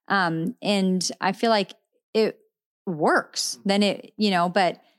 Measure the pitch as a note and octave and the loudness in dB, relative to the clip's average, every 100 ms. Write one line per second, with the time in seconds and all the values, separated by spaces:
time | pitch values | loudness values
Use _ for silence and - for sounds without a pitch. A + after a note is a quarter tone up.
0 | - G3 F3 D#3+ E3+ - F3+ G3+ F#3+ F#3 | -4 -2 0 -2 -4 -6 -2 0 2 0
1 | - - F#3 F#3+ A#3 A3 F#3+ - _ _ | -2 -4 -4 -2 0 2 0 -8 _ _
2 | _ A3 G#3+ - _ _ _ _ - D#3 | _ 0 0 -2 _ _ _ _ -8 -2
3 | E3+ E4 - - - - G3 G3+ G3+ - | 0 0 -2 -8 -8 -6 -2 2 2 0
4 | - - G#3 F3+ F3 F#3 F3 - _ | -8 -2 0 2 0 2 0 -2 _